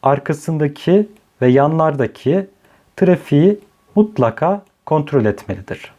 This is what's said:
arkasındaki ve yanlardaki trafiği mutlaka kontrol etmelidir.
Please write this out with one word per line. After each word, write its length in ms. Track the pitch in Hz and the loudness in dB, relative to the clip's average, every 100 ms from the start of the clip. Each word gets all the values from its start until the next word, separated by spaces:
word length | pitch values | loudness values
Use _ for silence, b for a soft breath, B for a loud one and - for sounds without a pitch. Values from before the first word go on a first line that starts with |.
arkasındaki 1040 | 135 139 - 151 - 156 151 147 - 190 208 _ _ _ | 0 -2 -2 -8 -6 -4 -4 -4 0 0 0 _ _ _
ve 60 | 123 | 2
yanlardaki 960 | 127 143 160 156 147 117 - 131 180 196 _ b b b - | 4 2 0 -2 -2 -6 -4 -2 -2 -4 _ b b b -2
trafiği 640 | 180 180 - 143 175 202 _ _ _ | 2 2 2 2 2 0 _ _ _
mutlaka 720 | - 214 214 117 110 160 202 _ _ - | 0 0 2 -2 0 -4 -4 _ _ -4
kontrol 380 | 156 147 143 | -4 0 0
etmelidir. 680 | 107 101 - 92 98 - - | 0 -4 -8 -12 -10 -16 -16